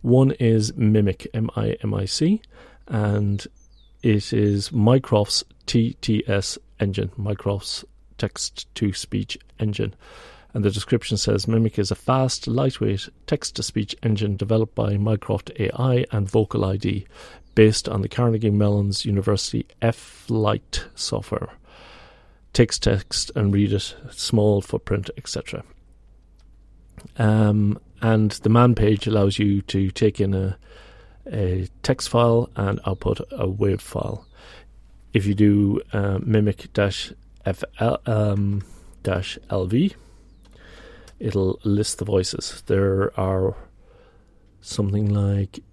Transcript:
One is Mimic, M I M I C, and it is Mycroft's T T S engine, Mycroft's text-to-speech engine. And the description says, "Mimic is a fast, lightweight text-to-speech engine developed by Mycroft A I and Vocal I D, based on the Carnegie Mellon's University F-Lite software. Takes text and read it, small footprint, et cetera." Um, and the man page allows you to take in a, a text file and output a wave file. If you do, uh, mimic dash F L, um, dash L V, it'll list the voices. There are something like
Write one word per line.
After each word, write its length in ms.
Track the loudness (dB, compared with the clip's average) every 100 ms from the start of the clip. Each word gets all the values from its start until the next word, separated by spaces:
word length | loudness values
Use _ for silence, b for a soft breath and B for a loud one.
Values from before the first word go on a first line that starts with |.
One 300 | 4 6 6 4
is 340 | 4 4 2 0
Mimic, 500 | 4 4 2 0 -6
M 160 | -4 -4 -2
I 180 | -2 -2
M 100 | -4
I 120 | -4 -4
C, 380 | 0 0 0 -4 B B B -6
and 580 | -2 0 0 0 -2 -6 -20 -20 -20 _ _
it 300 | 2 2 2
is 400 | 0 2 0 -2
Mycroft's 720 | 2 4 4 4 0 2 -2 -6 -16 -2
T 320 | 0 0 -2
T 240 | -2 0 2
S 300 | -2 -2 -10 _ _
engine, 320 | -4 -2 -6 -6
Mycroft's 680 | -6 -4 -4 -4 -6 -12 -12 -20 -20 -6
text-to-speech 1200 | -6 -6 -10 -10 -16 -4 -4 -4 -6 -6 -6 -10 -16 -6
engine. 340 | -6 -2 -6 -6 B B B B B
And 100 | -2
the 80 | 0
description 460 | 0 -2 -2 0 -2
says, 280 | 0 -2 0
"Mimic 320 | 0 0 0
is 140 | -4
a 40 | -4
fast, 520 | 0 0 0 -2 -4
lightweight 600 | -2 -2 0 -2 -2 -6 _ -4
text-to-speech 720 | -4 -4 -8 -6 -4 -6 -4
engine 360 | -2 0 0 -2
developed 380 | 0 0 0 -2
by 200 | -2 0
Mycroft 540 | 0 -2 -2 -6 -6 -4
A 100 | -4 0
I 280 | 0 2 0
and 220 | -2 0
Vocal 320 | 0 0 0
I 140 | 0 0
D, 280 | -2 -4 -8 B B B -4
based 360 | 6 6 6 -2
on 120 | -4
the 60 | -4
Carnegie 420 | 0 0 2 2
Mellon's 540 | 4 4 2 0 -2
University 600 | -2 0 0 -2 -2 -6 -6 -4
F-Lite 1040 | -2 -2 -12 -20 -4 0 0 0 -4 -8 -8 -10
software. 540 | -6 -6 -4 -6 -6 -12 B B B B B B B B B
Takes 240 | 2 2 2
text 540 | 0 0 -2 -6 -4
and 200 | -2 2
read 180 | 2 2
it, 240 | 0 -4 -14 -18
small 480 | -10 0 2 4 2
footprint, 500 | 0 -8 -4 -4 -4 -12
et 120 | -10
cetera." 340 | -10 -8 -12 -14 -20 -20 -20 -20 -20 _ -20 -20 -20 -20 -20 -20 -20 -20 0
Um, 640 | 2 4 4 4 2 0 -8 -4
and 300 | 2 2 2
the 180 | 0 2
man 260 | 6 6 6
page 320 | 2 2 0
allows 320 | 2 2 2
you 220 | 0 0
to 280 | 0 0 0
take 300 | 2 0 2
in 140 | 0
a, 240 | 0 -2 -6 B B B B B B -10
a 380 | -4 -2 -2 -4 -8
text 280 | -2 -2 0
file 400 | 2 4 4 0 -2
and 240 | -2 -2 -4
output 360 | -4 -4 -4 -6
a 160 | -6 -4
wave 320 | -2 -2 -2
file. 480 | -6 -8 -6 -10 -14 B B B B -20 -20 -20 -4
If 120 | -2 0
you 80 |
do, 460 | 2 4 6 2 0 -4
uh, 260 | -4 -2 -2
mimic 520 | 0 2 2 -2 -6
dash 400 | -2 0 -2 -10 -14 -20 -8 -6
F 180 | -6 -8 -2
L, 220 | -2 0 -2
um, 580 | 0 2 0 0 -2 -6 B B B
dash 380 | -4 -2 -4 -12 -6
L 160 | -4 0
V, 300 | 0 0 -2 b b b b -20 B B B B B B B
it'll 360 | -4 0 0 -2
list 360 | 0 0 0 -4
the 60 | 0
voices. 580 | 0 0 -6 -10 -14 -2
There 520 | 0 2 2 0 -2
are 380 | -2 0 -2 -4 -16 _ b b b b b b b _
something 540 | -12 -4 -2 0 0
like 480 | 0 0 0 -2 -8 -18